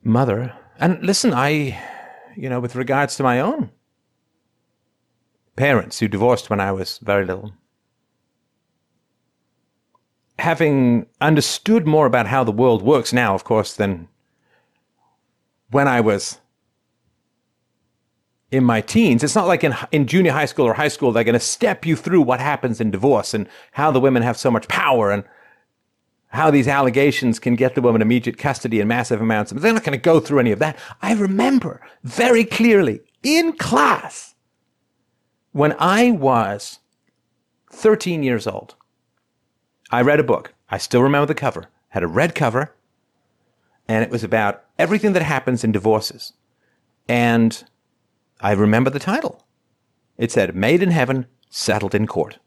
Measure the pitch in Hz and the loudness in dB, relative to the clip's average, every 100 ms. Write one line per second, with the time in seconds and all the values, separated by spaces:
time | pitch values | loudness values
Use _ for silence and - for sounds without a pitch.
0 | 110 117 131 104 123 - - _ 170 175 | 0 0 2 -2 -6 -12 -20 _ -2 -2
1 | 175 - 254 139 139 151 139 - - - | -2 0 0 0 0 0 -4 -8 -16 -20
2 | - - - - 131 123 120 123 127 135 | -20 -20 -20 -12 -6 -6 -6 -6 -2 0
3 | 143 - 131 123 165 302 110 _ _ _ | -2 0 0 0 0 -4 -8 _ _ _
4 | _ _ _ _ _ _ _ _ _ _ | _ _ _ _ _ _ _ _ _ _
5 | _ _ _ _ _ - 139 123 87 - | _ _ _ _ _ -2 0 2 -2 -6
6 | 107 98 120 117 - 101 98 95 92 - | -4 0 2 0 -2 -2 -2 -4 -8 -10
7 | 110 101 92 92 104 98 _ _ _ _ | -2 0 0 -6 -10 -20 _ _ _ _
8 | _ _ _ _ _ _ _ _ _ _ | _ _ _ _ _ _ _ _ _ _
9 | _ _ _ _ _ _ _ _ _ _ | _ _ _ _ _ _ _ _ _ _
10 | _ _ _ - 165 160 160 139 123 120 | _ _ _ -6 -4 0 0 2 2 2
11 | - _ 143 151 - - - 220 156 156 | -2 _ 2 2 0 -4 0 2 4 2
12 | 139 120 104 135 120 104 127 110 101 147 | 4 2 0 0 0 2 2 4 4 2
13 | 113 123 113 95 - 110 98 - 101 87 | 2 0 0 -2 0 -2 -2 -2 -4 -4
14 | 85 _ _ _ _ _ _ _ _ _ | -10 _ _ _ _ _ _ _ _ _
15 | _ _ _ _ _ _ _ 127 139 123 | _ _ _ _ _ _ _ 0 2 2
16 | 110 101 - - _ _ _ _ _ _ | 2 0 -4 -14 _ _ _ _ _ _
17 | _ _ _ _ _ _ _ _ _ _ | _ _ _ _ _ _ _ _ _ _
18 | _ _ _ _ _ 135 123 113 - 220 | _ _ _ _ _ 0 2 2 0 2
19 | 226 117 147 220 185 180 160 120 - 151 | 4 2 2 0 0 0 0 -2 -2 -2
20 | 127 180 175 139 147 - 127 110 151 147 | 2 2 2 0 -4 0 0 2 -2 0
21 | 135 113 113 117 - - 220 190 165 156 | 0 2 2 2 -2 -2 -2 -2 -2 -2
22 | - 180 127 127 135 139 127 110 110 98 | 2 2 4 0 -2 -4 -4 -2 -2 0
23 | 127 117 - 110 98 - - - 151 131 | 2 2 0 -6 -6 -12 -16 -2 0 2
24 | 135 127 117 113 135 113 - - 156 127 | 2 2 0 -2 0 -2 -2 -4 0 2
25 | 101 101 98 _ _ _ _ _ _ _ | 2 -2 -6 _ _ _ _ _ _ _
26 | _ _ _ 117 156 147 123 139 135 123 | _ _ _ -2 2 2 2 0 0 2
27 | 143 127 127 113 123 120 127 127 123 113 | 2 2 -2 -2 -2 0 0 2 2 2
28 | 110 123 120 117 147 131 127 110 104 120 | 2 0 -2 -6 -6 -4 -4 -2 0 -2
29 | 120 110 113 107 104 117 190 226 165 135 | -2 -2 0 -2 -2 -2 0 0 -2 -2
30 | 175 165 - 143 120 104 156 - - - | 2 2 2 0 2 0 -4 -6 -18 -10
31 | 196 220 196 196 254 269 170 - - _ | -4 -2 0 0 2 2 -2 -12 -20 _
32 | 127 - 240 226 226 - 233 208 151 104 | -12 -2 2 4 2 2 4 4 2 -2
33 | _ _ 269 311 330 320 - 247 294 170 | _ _ 0 0 0 -4 -2 2 2 0
34 | - - - _ _ _ _ _ _ _ | -6 -18 -20 _ _ _ _ _ _ _
35 | _ _ _ _ _ 143 151 - 165 208 | _ _ _ _ _ -2 -2 0 0 2
36 | 247 208 135 120 101 101 - - _ _ | 2 2 2 2 0 -6 -12 -20 _ _
37 | _ _ _ _ _ _ _ - 214 214 | _ _ _ _ _ _ _ 0 2 2
38 | 180 170 135 120 101 104 - _ _ _ | -2 -2 -2 -2 -4 -10 -14 _ _ _
39 | _ _ _ _ _ _ _ _ - 123 | _ _ _ _ _ _ _ _ -6 0
40 | 123 147 151 104 - _ _ 95 - 120 | 2 2 0 -2 -4 _ _ -10 -2 2
41 | 135 143 147 151 135 - - _ _ 98 | 2 2 0 -2 -4 -8 -18 _ _ -6
42 | 87 87 170 - 127 120 151 _ _ _ | -2 0 -2 0 -2 -2 -6 _ _ _
43 | _ _ _ _ _ _ _ _ - 110 | _ _ _ _ _ _ _ _ -4 -2
44 | 113 120 104 113 104 101 _ - 165 208 | 0 -4 -2 0 0 -4 _ -4 -2 0
45 | 208 185 151 139 - 123 113 104 101 107 | 0 0 0 -4 -2 -2 0 0 2 0
46 | - - - _ _ _ _ _ _ _ | -2 -12 -20 _ _ _ _ _ _ _
47 | - 120 117 117 113 - - _ _ _ | -4 0 2 2 2 -2 -18 _ _ _
48 | _ _ _ _ 101 101 104 110 131 139 | _ _ _ _ -2 2 2 2 0 -2
49 | - 240 - - _ _ _ _ _ _ | -4 -4 -6 -10 _ _ _ _ _ _
50 | _ - 117 - 92 90 107 170 185 165 | _ -6 -2 0 -2 0 2 2 2 0
51 | 127 135 123 _ _ - - 104 101 101 | 0 -2 -6 _ _ -10 -4 -2 -2 -2
52 | 107 - 73 - | -2 -2 -4 -8